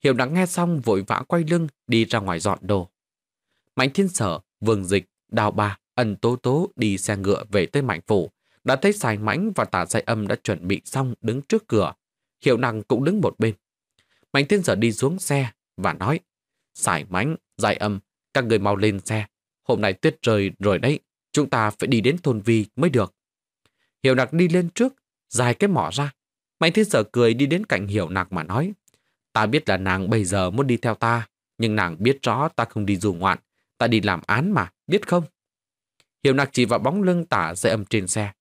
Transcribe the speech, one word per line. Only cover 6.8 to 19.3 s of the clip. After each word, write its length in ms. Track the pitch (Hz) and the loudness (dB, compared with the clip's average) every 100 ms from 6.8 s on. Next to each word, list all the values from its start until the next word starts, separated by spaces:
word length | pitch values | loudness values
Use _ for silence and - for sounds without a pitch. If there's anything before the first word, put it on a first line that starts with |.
| 104 98 | -2 -2
xe 200 | - 101 | -4 -4
ngựa 260 | 95 98 - | 0 -2 0
về 140 | 101 85 | -2 0
tới 160 | 143 | -2
Mạnh 200 | 135 85 - | -2 -4 0
Phủ, 240 | 104 78 _ _ _ | 0 0 _ _ _
đã 120 | - 135 | -2 2
thấy 180 | 196 | 2
Sài 240 | 208 123 107 | 0 0 -2
Mãnh 340 | 107 110 214 196 | -2 -2 -2 -2
và 100 | 110 | -2
Tả 200 | 95 85 | -2 -2
Giai 180 | 113 - | -4 -2
Âm 220 | 113 101 | -2 -2
đã 80 | - | -4
chuẩn 320 | - 92 87 | -2 -4 -2
bị 140 | 98 - | -4 -4
xong 300 | 131 131 117 | -4 -4 -4
đứng 200 | 113 120 | -6 -6
trước 260 | 139 226 - | -2 -2 0
cửa. 260 | 110 87 - _ _ _ _ | 0 0 -4 _ _ _ _
Hiệu 160 | - 120 | 2 2
Nặc 180 | 123 110 104 | 2 -4 -2
cũng 160 | 120 | 0
đứng 180 | 139 208 | 2 0
một 180 | 131 - | 0 0
bên. 160 | 113 107 _ _ _ _ _ _ _ | -2 -2 _ _ _ _ _ _ _
Mạnh 120 | 135 143 | -2 2
Thiên 140 | 202 | 0
Sở 120 | 175 98 | 2 0
đi 160 | 117 | 0
xuống 280 | 107 131 185 | 0 -2 -2
xe 320 | - 143 127 - _ - | -2 -2 -2 -8 _ -6
và 160 | 92 | -6
nói, 260 | 82 95 165 _ _ _ _ _ | -2 -2 -4 _ _ _ _ _
"Sài 320 | - - 85 73 | -6 -2 -2 -2
Mãnh, 260 | 90 123 160 _ - | -4 -2 -4 _ -4
Giai 180 | 110 - | -2 0
Âm, 240 | 107 101 - _ _ | -2 -4 -8 _ _
các 120 | - 120 | -4 0
người 140 | 110 | 0
mau 160 | 101 101 | 0 0
lên 240 | 107 98 - | 0 -2 -4
xe. 200 | 110 107 | -6 -6